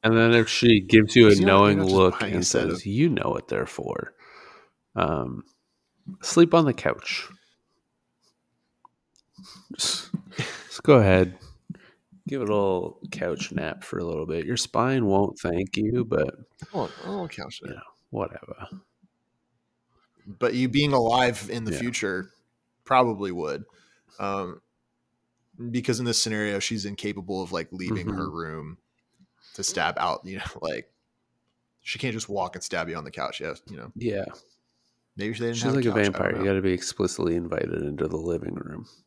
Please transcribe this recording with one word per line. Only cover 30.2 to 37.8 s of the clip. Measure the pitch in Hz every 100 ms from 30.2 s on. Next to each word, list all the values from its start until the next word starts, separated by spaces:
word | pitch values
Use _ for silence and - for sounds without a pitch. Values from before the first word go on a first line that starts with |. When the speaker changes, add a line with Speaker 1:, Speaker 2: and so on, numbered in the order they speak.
Speaker 2:
you | 92 98
know, |
<laughs> | - -
like, | 80 60 - _ _ _ _ _ _ _ _ _
she | - -
can't | 131
just | 110 -
walk | 101 90
and | 92
stab | - 87 82
you | 82
on |
the | 76
couch. | - - -
Yeah, | 80 - -
you | 71
know. | 60 -
Speaker 1:
Yeah. | 117 101 - - _ _ _ _ _ _ _ -
Speaker 2:
Maybe | 104
they | 110 117
didn't | 117
Speaker 1:
She's |
Speaker 2:
have | 131
a | 135
Speaker 1:
like | 117
a |
Speaker 2:
couch, | 107
I |
don't | 101
Speaker 1:
vampire. | 92 95
You | 87
Speaker 2:
know. |
Speaker 1:
gotta | 98 98
be | 95
explicitly | 90 - - 95 - 85
invited | 85 85 82 - 80